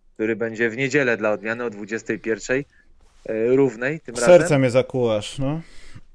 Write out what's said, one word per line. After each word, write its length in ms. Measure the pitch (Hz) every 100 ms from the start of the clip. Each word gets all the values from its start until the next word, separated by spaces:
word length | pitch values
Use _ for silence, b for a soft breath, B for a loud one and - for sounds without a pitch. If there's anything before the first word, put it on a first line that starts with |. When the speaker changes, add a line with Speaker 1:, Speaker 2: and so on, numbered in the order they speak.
| _
Speaker 1:
który 220 | - 110 107
będzie 340 | 117 110 117
w 80 | 113
niedzielę 400 | 135 147 127 107
dla 140 | 107
odmiany 320 | 104 110 117
o 60 | 120
dwudziestej 500 | 104 104 110 - 107
pierwszej, 460 | 113 104 - 131 147 _ _ - - _ -
y, 260 | 110 117 131
równej 440 | 139 110 127 160
tym 160 | - 117
Speaker 2:
Serce 220 | 120 175
Speaker 1:
razem. 240 | - 139
Speaker 2:
mnie 80 | 131
zakułaś, 720 | 127 123 131 117 104 - -
no. 220 | 135 156 - b b b -